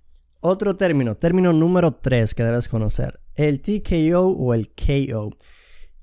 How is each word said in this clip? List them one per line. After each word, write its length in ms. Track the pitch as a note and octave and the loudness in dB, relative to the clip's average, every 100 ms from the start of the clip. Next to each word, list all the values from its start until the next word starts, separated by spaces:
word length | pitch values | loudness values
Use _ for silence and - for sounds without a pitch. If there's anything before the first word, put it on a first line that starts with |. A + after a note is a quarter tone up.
| - - _ _ | -20 -20 _ _
Otro 360 | E3 F#3+ G3+ F#3+ | -2 0 -2 0
término, 400 | F#3+ D3 A#2+ G#2 | 0 2 0 0
término 360 | E3+ F#3 F3+ | 0 2 4
número 400 | D#3+ E3 F3+ E3+ | 4 4 2 2
tres 420 | - C3 B2 A2 | 0 0 0 0
que 100 | - | 0
debes 240 | A#2 A#2+ A#2+ | -2 -2 -2
conocer, 520 | A2+ G#2+ - B2+ - - | -2 -2 -2 -4 -8 -12
el 260 | - D3+ C#3 | -2 0 0
T 220 | - G#3 | -2 -4
K 360 | - E3+ D#3 F3 | -2 0 2 2
O 80 | F#3 | 2
o 260 | - B2 | 0 0
el 180 | A#2 G2+ | -2 -4
K 420 | - - C#3 C3+ A2 | -4 0 0 -2 -6
O. 140 | G#2 - - - _ - - - | -8 -12 -20 -20 _ -20 -20 -20